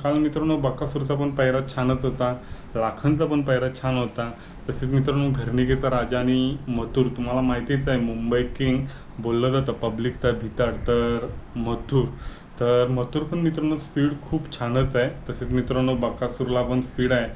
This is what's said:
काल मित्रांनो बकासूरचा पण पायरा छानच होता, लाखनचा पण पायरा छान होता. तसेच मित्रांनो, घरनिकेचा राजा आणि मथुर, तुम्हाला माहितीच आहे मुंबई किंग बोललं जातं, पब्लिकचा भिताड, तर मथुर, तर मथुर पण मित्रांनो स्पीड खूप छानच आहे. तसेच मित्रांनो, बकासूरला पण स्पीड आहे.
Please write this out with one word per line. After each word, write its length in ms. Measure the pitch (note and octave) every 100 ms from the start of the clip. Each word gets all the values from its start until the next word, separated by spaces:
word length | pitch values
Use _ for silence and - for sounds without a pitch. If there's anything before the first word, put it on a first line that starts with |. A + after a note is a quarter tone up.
काल 140 | C#3+ D3+
मित्रांनो 400 | D3+ D#3 D#3 D#3
बकासूरचा 580 | C3+ - C#3+ C#3+ C3+ C#3
पण 140 | C#3+
पायरा 300 | C#3 C3 C3 C3+ -
छानच 280 | B2+ C3
होता, 300 | C3 B2+ B2 B2 - - - A2+
लाखनचा 500 | A2 - C#3+ D3+ D3+
पण 160 | D3
पायरा 260 | C3+ B2+ B2+ -
छान 160 | C3 B2+
होता. 320 | A#2 - A#2 - - - -
तसेच 200 | C3 C3
मित्रांनो, 400 | C3+ C#3 C#3 C#3
घरनिकेचा 580 | B2 A2+ B2 B2+ C3 C3
राजा 300 | B2+ A2+ B2
आणि 360 | B2+ C3 C3 C#3+ -
मथुर, 400 | A#2 A2+ C3+ B2+ -
तुम्हाला 240 | A#2+ B2+
माहितीच 480 | B2+ A#2+ A#2+ C#3 C#3
आहे 100 | B2+
मुंबई 440 | A#2 A2+ A#2 B2 D3+ -
किंग 280 | C3 C3 C3+ - - -
बोललं 320 | A#2 A#2 B2+
जातं, 220 | C3+ C3+ A2+
पब्लिकचा 500 | A#2 A2 B2 - B2
भिताड, 400 | A2+ A2 - A#2 G#2+ A#2+
तर 400 | A#2+ A#2 A#2 B2 - - A#2+
मथुर, 500 | A#2 A#2 - C#3 A#2 - - - - -
तर 280 | A#2+ B2 B2
मथुर 340 | B2+ B2 D3+
पण 160 | D#3 E3+
मित्रांनो 380 | E3 D#3 D3+ D3+
स्पीड 320 | - C#3+ C#3+ C#3+
खूप 280 | - D#3+ -
छानच 440 | - A#2+ B2+ C3+ B2
आहे. 140 | C3+ - -
तसेच 220 | - A#2+
मित्रांनो, 420 | B2+ A#2+ C3 C3 B2+
बकासूरला 680 | A#2 - B2 - B2+ B2
पण 200 | B2 B2+
स्पीड 300 | B2 - B2+
आहे. 160 | B2 A2+